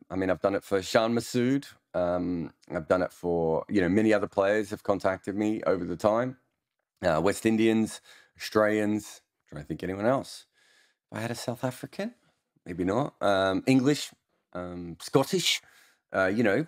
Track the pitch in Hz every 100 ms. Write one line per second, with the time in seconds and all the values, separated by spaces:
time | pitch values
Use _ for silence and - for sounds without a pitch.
0 | - 92 95 90 98 98 - 98 90 120
1 | 113 117 - 123 123 139 139 - _ 90
2 | 87 90 90 87 76 - - 87 76 92
3 | 90 - 87 85 82 80 - 104 90 98
4 | 110 104 98 - 98 107 101 101 - 98
5 | 98 95 - 98 107 110 - 92 87 85
6 | 107 110 127 127 _ _ _ _ _ _
7 | 90 80 90 98 110 110 113 110 107 -
8 | - - _ _ - 107 107 107 104 107
9 | - - _ _ _ 76 76 80 87 95
10 | 110 135 - - - _ _ _ _ _
11 | _ 110 113 117 - 120 131 - 135 -
12 | 214 - _ _ _ _ - 87 90 107
13 | 147 - 101 98 95 95 - 131 127 147
14 | - - _ _ _ 87 90 87 85 82
15 | - 143 135 185 - - - _ _ _
16 | _ 95 95 104 110 104